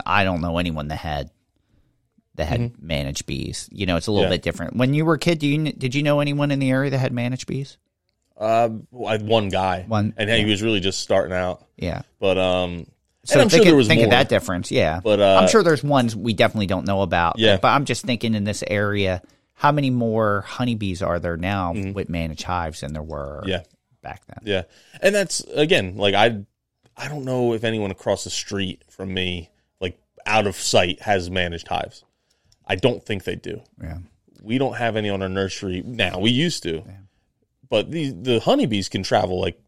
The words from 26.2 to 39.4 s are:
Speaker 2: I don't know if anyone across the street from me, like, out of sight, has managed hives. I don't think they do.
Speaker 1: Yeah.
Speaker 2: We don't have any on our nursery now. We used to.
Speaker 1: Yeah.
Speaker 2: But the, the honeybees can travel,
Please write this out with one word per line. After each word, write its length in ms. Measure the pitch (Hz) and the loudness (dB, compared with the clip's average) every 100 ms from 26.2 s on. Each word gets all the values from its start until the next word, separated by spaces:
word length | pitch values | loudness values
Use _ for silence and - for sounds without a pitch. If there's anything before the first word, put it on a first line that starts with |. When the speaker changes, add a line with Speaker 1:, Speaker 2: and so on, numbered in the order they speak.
| 120 107 101 _ _ _ _ - | 4 2 -10 _ _ _ _ -14
Speaker 2:
I 100 | 135 | -10
don't 180 | 147 131 | -8 -4
know 280 | 127 120 | 0 0
if 100 | 113 | 0
anyone 280 | 113 110 101 | -2 -2 -4
across 320 | 98 - 98 | -4 -2 -2
the 60 | 101 | -4
street 500 | - - 101 92 - _ | -8 -6 -4 -4 -6 _
from 240 | - 95 | -14 -6
me, 380 | 95 90 87 82 _ _ - | -4 -4 -4 -10 _ _ -8
like, 200 | 92 - _ - - | -8 -8 _ -12 0
out 220 | 110 101 | 2 2
of 80 | - | 0
sight, 460 | - 113 92 85 | 2 4 2 0
has 260 | - 98 87 | 0 0 0
managed 380 | 92 87 85 - | -2 -2 -6 -6
hives. 360 | 85 - - _ _ _ _ _ _ - | -6 -6 -12 _ _ _ _ _ _ -6
I 100 | 98 | 0
don't 280 | 127 101 - | 2 0 -4
think 180 | 101 | -6
they 120 | 92 90 | -6 -8
do. 260 | 87 - - - | -8 -12 -14 -14
Speaker 1:
Yeah. 180 | 82 90 87 _ _ _ | -12 -12 -16 _ _ _
Speaker 2:
We 160 | 104 127 | -4 -2
don't 180 | 135 101 | -2 -2
have 200 | 117 107 | -2 0
any 140 | 104 | -2
on 120 | 98 | -2
our 80 | 95 | -2
nursery 520 | 95 95 - 101 90 98 | -2 -4 -4 -6 -6 -6
now. 340 | 117 92 92 | -2 -2 0
We 120 | 107 | 0
used 320 | 123 165 - | 2 0 -4
to. 200 | 85 80 104 | -6 -8 -10
Speaker 1:
Yeah. 80 | 95 98 _ _ _ _ _ - | -20 -20 _ _ _ _ _ -4
Speaker 2:
But 200 | 107 95 | -2 -2
the, 220 | 165 143 | -4 -6
the 280 | 87 123 113 | -4 -2 0
honeybees 480 | 165 277 185 104 92 | 2 2 2 0 -2
can 120 | 104 | -4
travel, 400 | 92 113 95 92 | 0 0 2 0